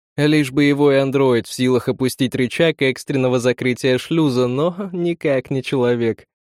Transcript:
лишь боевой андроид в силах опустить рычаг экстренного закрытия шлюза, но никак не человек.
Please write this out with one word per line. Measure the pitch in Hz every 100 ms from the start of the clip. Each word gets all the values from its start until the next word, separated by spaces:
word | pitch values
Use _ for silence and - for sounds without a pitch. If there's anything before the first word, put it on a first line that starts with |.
| _ -
лишь | 147 151 135
боевой | 135 143 143 147 135
андроид | 135 135 135 120 -
в |
силах | - 127 123 -
опустить | 117 131 - 127 -
рычаг | 123 - 165 -
экстренного | 135 127 - 135 127 127
закрытия | 123 120 127 120 135 127
шлюза, | - 165 151 123 123
но | 131 170 175 196
никак | 175 175 170 156 135 -
не | 135
человек. | - 139 123 120 117 110 - _ _